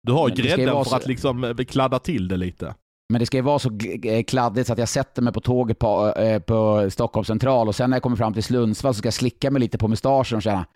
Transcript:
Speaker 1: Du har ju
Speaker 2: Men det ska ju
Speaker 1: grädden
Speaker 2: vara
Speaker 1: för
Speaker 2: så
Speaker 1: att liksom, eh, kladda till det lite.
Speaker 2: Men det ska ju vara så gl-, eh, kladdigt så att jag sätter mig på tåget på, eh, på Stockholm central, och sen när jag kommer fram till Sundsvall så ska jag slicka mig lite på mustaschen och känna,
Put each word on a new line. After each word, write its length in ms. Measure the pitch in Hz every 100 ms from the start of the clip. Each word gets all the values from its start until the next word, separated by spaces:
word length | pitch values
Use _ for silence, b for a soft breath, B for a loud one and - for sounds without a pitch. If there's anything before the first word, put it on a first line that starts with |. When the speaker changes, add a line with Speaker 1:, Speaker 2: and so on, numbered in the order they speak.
Speaker 1:
Du 80 | 117
har 180 | 139 139
ju 60 | -
Speaker 2:
Men 80 |
det 60 | 127
ska 20 |
ju 60 | 165
Speaker 1:
grädden 160 | 131
Speaker 2:
vara 100 | 143
Speaker 1:
för 60 | 127
Speaker 2:
så 60 | 131
Speaker 1:
att 120 | 135
liksom, 360 | 120 139 123
eh, 120 | 123 120
kladda 440 | - 135 131 127
till 280 | - 135 92
det 100 | 92
lite. 380 | 90 - 80 - _ _ _
Speaker 2:
Men 100 | 117
det 60 | 117
ska 120 | 131
ju 40 |
vara 180 | 131 143
så 100 | 131
gl-, 480 | 104 104 87 117 113
eh, 60 |
kladdigt 440 | 110 127 120 104 120
så 60 |
att 60 | 117
jag 100 | 117
sätter 320 | 139 131 -
mig 120 | 120
på 80 | 95
tåget 380 | - 123 120 -
på, 340 | 113 98 107 -
eh, 220 | 110 107
på 500 | - 113 110 107 98
Stockholm 340 | - 117 - 104
central, 420 | 110 131 127 110
och 80 | 101
sen 140 | 123
när 80 | 127
jag 60 |
kommer 140 | 123 113
fram 160 | 110
till 100 | 107
Sundsvall 500 | - 123 113 107 135
så 40 | 107
ska 100 | 113
jag 60 |
slicka 380 | - 123 - 135
mig 80 | 139
lite 180 | 117 -
på 100 | 107
mustaschen 480 | 113 135 135 127 113
och 80 |
känna, 220 | 107 98 87